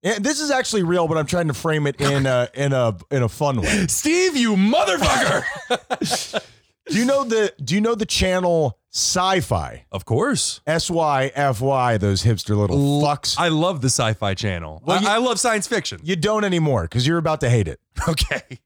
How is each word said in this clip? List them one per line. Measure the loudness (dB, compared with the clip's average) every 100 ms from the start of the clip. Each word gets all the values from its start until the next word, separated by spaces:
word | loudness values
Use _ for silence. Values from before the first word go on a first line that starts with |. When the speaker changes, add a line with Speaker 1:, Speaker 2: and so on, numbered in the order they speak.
Speaker 1:
And | -2 -2
this | -2 -2
is | 0
actually | 0 0 0
real, | 2 2 2
but | 0
I'm | 0
trying | 0 0
to |
frame | -2 -2 0 0
it | 0
in | 0 2 2
a, | 2 0
in | -2 0
a, | 2 2 0 -4
in | 0
a | 0
fun | 0 -2 0
way. | 0 0 0
Speaker 2:
<laughs> |
Steve, | 0 0 2 2 2
you | 2
motherfucker! | 2 2 2 0 0 2 2 2 0 -4 -10 -4 -6 -4 -4 -2 -4 -4 -8 -10
<laughs> | -20 _ _ -4
Speaker 1:
Do | 0
you |
know | 2 2
the, | 2 0 0 -2
do | -2 0
you |
know | 2
the | 0 -2
channel | 0 0 2 2 2 0 -2 _
Sci-Fi? | -4 -2 0 2 0 0 -2 -4 -12 -12
Speaker 2:
Of | -12
course. | -2 0 2 0 -2 -6 -2
Speaker 1:
S | -2 0
Y | 0 2 2 0 0
F | 0 2
Y, | 0 2 2 2
those | 2 2
hipster | 2 0 0 0
little | 2 2 2 2
Speaker 2:
L- | 2 0
Speaker 1:
fucks. | -4 0
Speaker 2:
I | 0
love | 2 0 0
the | -2
Sci-Fi | 0 0 0 -2
Channel. | -2 -4 -6 -8 -10
Speaker 1:
Well, | -2 0
Speaker 2:
I, |
Speaker 1:
you | 2
Speaker 2:
I | 2
love | 2 0
science | 0 -2 -2
fiction. | -4 -4 -10
Speaker 1:
You | -4 -2
don't | 0 0
anymore | 0 0 2 0 0
'cause | 0 0
you're | 0
about | 0 -2
to | 2
hate | 2 2
it. | -4 _
Speaker 2:
<laughs> | -6 -4
Okay. | -2 -2 -4 -6 -20